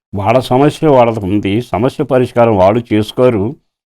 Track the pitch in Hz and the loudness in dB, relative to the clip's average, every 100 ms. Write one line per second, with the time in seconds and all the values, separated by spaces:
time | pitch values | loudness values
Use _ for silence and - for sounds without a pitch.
0 | _ 101 98 123 123 127 147 143 160 131 | _ -6 -2 -2 0 0 0 0 2 4
1 | 117 113 95 104 101 104 120 92 127 - | 2 -2 -4 -2 -2 -4 -4 -4 -4 -4
2 | 139 131 123 - 117 104 92 117 120 107 | -2 -2 0 0 2 2 2 0 -2 -2
3 | 104 - 127 113 107 151 _ _ _ | -2 0 0 2 -4 -8 _ _ _